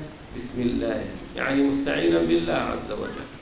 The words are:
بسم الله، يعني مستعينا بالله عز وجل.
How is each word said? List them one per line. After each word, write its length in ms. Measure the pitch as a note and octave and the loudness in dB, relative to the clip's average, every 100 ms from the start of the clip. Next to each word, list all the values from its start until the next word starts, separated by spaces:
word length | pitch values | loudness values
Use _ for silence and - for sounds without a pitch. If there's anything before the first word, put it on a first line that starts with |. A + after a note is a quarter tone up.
| - - - A#2+ | -10 -14 -14 -12
بسم 260 | B2 A#2+ | -8 0
الله، 400 | A#2 - A2+ G#2+ G2 F#2+ - A#2+ | 0 2 0 -2 -4 -10 -10 -4
يعني 280 | B2+ C#3 | 2 4
مستعينا 560 | C#3 C#3 C#3+ C#3+ E3+ E3+ | 4 4 0 2 4 4
بالله 340 | E3 E3+ E3 | 4 2 2
عز 380 | C#3+ A#2 A2+ A2+ | 0 0 -4 -4
وجل. 380 | G#2 G#2 G#2+ - - | -6 -6 -8 -12 -14